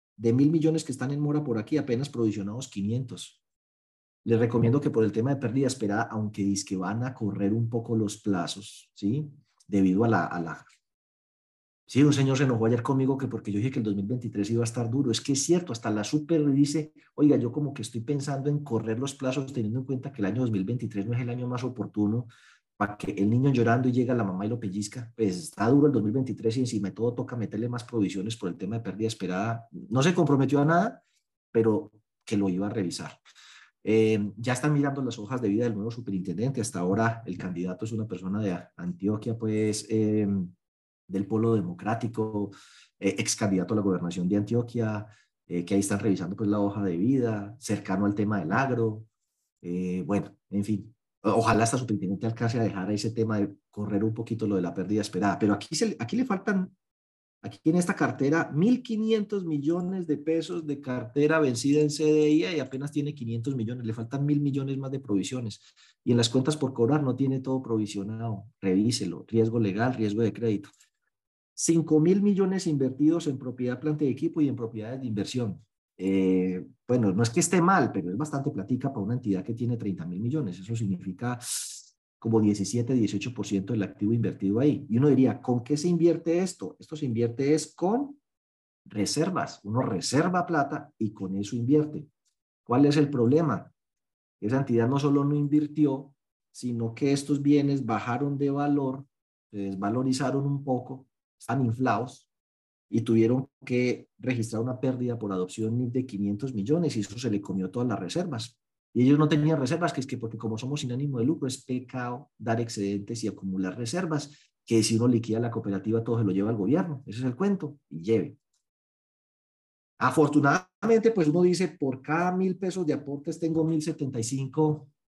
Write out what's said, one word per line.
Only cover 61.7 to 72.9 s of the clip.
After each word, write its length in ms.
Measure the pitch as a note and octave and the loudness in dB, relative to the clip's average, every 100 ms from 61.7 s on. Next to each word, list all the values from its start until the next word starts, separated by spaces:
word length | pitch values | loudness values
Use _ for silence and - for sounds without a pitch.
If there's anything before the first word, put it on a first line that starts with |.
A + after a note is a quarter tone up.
| D3 | 4
en 80 | D3+ | 4
C 120 | D3 | 2
D 280 | D3+ D3+ D3+ | 4 6 6
I 260 | D3+ F#3 E3 | 4 4 -2
y 40 | |
apenas 300 | C3 C3 D3 | -4 -6 -6
tiene 240 | D3+ C#3+ | -4 -4
quinientos 400 | D3 A#2 A#2 A#2 | -4 -6 -4 -4
millones, 300 | C3 A2 B2+ | -4 -4 -4
le 80 | A2+ | -6
faltan 320 | A2 A2+ C#3 | -8 -6 -2
mil 160 | C#3+ D3 | 0 2
millones 380 | C#3+ C#3 C3+ C3+ | 0 0 -2 -4
más 120 | C3+ | -6
de 100 | C3+ | -8
provisiones. 600 | - G2+ F#2 B2+ A2+ - _ _ _ _ | -2 -2 0 -4 -6 -10 _ _ _ _
Y 100 | - | 2
en 40 | A#2+ | 4
las 140 | A#2 | 4
cuentas 260 | C3 C#3+ D3+ | 2 2 0
por 160 | C3 | 0
cobrar 300 | - D3+ D3+ | 2 4 4
no 120 | C3+ | 2
tiene 260 | A#2 C3+ C3 | 0 0 0
todo 200 | C3 C3 | -2 -2
provisionado. 840 | A#2+ A2+ G#2 G2+ G2 A2 A#2 G2+ - _ | 0 -2 -2 -4 -6 -6 -6 -6 -10 _
Revíselo, 640 | F#2+ F#2 A2 A2 F#2 E2+ - | 2 4 4 0 -2 -6 0
riesgo 320 | A2+ A2+ A#2 | 2 4 2
legal, 320 | G#2 F#2+ B2 | 0 2 0
riesgo 300 | A#2+ G#2+ G#2 | 0 0 2
de 100 | A2+ | 0
crédito. 380 | G2+ A2+ G2+ - _ _ _ _ _ _ _ _ - | 0 0 -2 -4 _ _ _ _ _ _ _ _ -2
Cinco 440 | - E3 D3+ D#3 | 2 2 4 6
mil 200 | E3 G3+ | 6 6
millones 460 | G3+ F#3+ F#3+ F#3+ F3 | 4 4 2 0 0
invertidos 640 | C#3+ C3 | 0 0